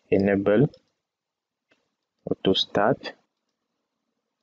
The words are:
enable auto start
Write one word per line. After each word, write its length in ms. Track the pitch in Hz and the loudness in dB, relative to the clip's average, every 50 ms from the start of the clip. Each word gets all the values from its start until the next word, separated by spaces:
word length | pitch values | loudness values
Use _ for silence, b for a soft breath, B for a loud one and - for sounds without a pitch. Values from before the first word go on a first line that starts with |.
| _ _ | _ _
enable 580 | - 98 98 101 101 98 101 101 101 110 139 151 - _ _ _ _ _ _ _ _ _ _ _ _ _ _ _ _ _ _ _ _ _ _ _ _ _ _ _ _ _ _ - | 0 0 2 2 0 0 0 2 2 2 2 0 -2 _ _ _ _ _ _ _ _ _ _ _ _ _ _ _ _ _ _ _ _ _ _ _ _ _ _ _ _ _ _ -8
auto 260 | - - - 95 95 | -8 -4 -2 -2 -2
start 580 | - - - - 101 101 113 139 - - - - _ _ _ _ _ _ _ _ _ _ _ _ _ _ _ _ _ _ _ _ _ _ _ _ _ | -2 -4 -4 -2 0 0 0 0 -4 -8 -14 -18 _ _ _ _ _ _ _ _ _ _ _ _ _ _ _ _ _ _ _ _ _ _ _ _ _